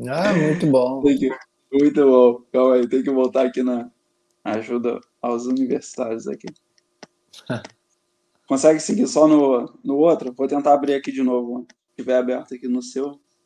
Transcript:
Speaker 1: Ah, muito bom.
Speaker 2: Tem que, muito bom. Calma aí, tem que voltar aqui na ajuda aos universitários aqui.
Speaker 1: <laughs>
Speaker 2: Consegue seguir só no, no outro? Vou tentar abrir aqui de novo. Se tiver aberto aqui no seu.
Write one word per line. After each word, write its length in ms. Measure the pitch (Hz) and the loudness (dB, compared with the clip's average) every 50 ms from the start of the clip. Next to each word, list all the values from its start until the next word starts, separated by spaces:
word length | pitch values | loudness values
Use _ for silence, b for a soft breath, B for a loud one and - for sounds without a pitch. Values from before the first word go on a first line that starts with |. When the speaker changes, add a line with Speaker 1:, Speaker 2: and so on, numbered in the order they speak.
| 120 123 | -10 -6
Speaker 1:
Ah, 240 | 139 165 190 208 | -4 -2 0 0
muito 340 | 190 165 151 156 151 - 170 | 0 2 2 0 0 0 0
bom. 360 | 151 131 127 123 127 131 135 | 2 2 2 2 0 -2 0
Speaker 2:
Tem 160 | 143 143 135 - | 2 2 2 2
que, 120 | 131 131 131 - - _ _ _ _ _ | 0 -2 -4 -6 -12 _ _ _ _ _
muito 340 | 135 139 147 147 - 151 143 | 0 2 2 4 4 4 6
bom. 360 | 135 127 123 123 120 120 120 - _ | 6 8 8 6 6 4 0 -6 _
Calma 240 | - 127 127 131 127 | 0 2 2 4 4
aí, 120 | 123 120 110 | 2 2 0
tem 140 | 131 131 | -2 -2
que 80 | - 139 | -2 0
voltar 360 | 135 131 127 123 - 131 131 | 0 0 0 0 0 0 0
aqui 160 | 120 - 131 | 0 -2 -2
na 280 | 127 127 123 117 120 - - _ _ _ _ _ _ _ _ _ | -2 -2 -4 -4 -6 -10 -16 _ _ _ _ _ _ _ _ _
ajuda 580 | _ 110 107 110 110 120 120 120 117 120 117 - - _ _ _ | _ -8 -6 -6 -6 -6 -6 -4 -2 -4 -4 -6 -10 _ _ _
aos 260 | - 120 117 117 120 | -6 -4 -4 -4 -4
universitários 800 | 127 131 131 131 127 139 135 - - - - 123 113 113 113 107 | -4 -2 -2 -2 -2 -4 -6 -8 -10 -10 -8 -8 -6 -8 -8 -8
aqui. 200 | 139 - - - - - _ _ _ _ _ _ _ _ _ - - _ _ _ _ - - - - | -10 -12 -12 -14 -18 -20 _ _ _ _ _ _ _ _ _ -20 -20 _ _ _ _ -20 -20 -12 -10
Speaker 1:
<laughs> 1000 | 127 113 - - _ _ _ _ _ _ _ _ _ _ _ _ _ _ _ - | -10 -10 -10 -16 _ _ _ _ _ _ _ _ _ _ _ _ _ _ _ -4
Speaker 2:
Consegue 320 | 135 135 - 156 156 156 | -2 2 4 4 4 2
seguir 260 | - - - 104 127 | 0 -4 -2 -2 -2
só 220 | - - 147 156 156 | -2 2 2 4 4
no, 500 | 151 147 143 139 127 120 120 - - _ - | 4 4 4 2 2 0 -2 -6 -12 _ -8
no 120 | 135 139 | -4 0
outro? 360 | 143 160 170 156 - 131 127 | 2 2 2 2 0 -4 -10
Vou 160 | 123 - 135 135 | -6 -6 -4 -4
tentar 240 | 147 143 135 147 | -4 -2 2 2
abrir 220 | 143 139 143 139 139 | 2 2 2 -2 -4
aqui 180 | 139 - - | -4 -4 -6
de 100 | 135 135 | -4 -2
novo. 440 | 131 127 123 123 120 120 123 123 120 - | -2 0 0 -2 -4 -6 -8 -10 -12 -16
Se 280 | _ _ _ _ _ | _ _ _ _ _
tiver 200 | - 113 127 127 | -12 -4 -2 0
aberto 380 | 127 123 123 127 131 - - 131 | 0 0 -2 -4 -6 -8 -12 -14
aqui 120 | 123 127 | -10 -6
no 160 | 123 123 127 | -4 -4 -4
seu. 380 | 123 - - 135 139 143 143 143 _ _ _ _ _ | -6 -6 -8 -6 -6 -6 -8 -14 _ _ _ _ _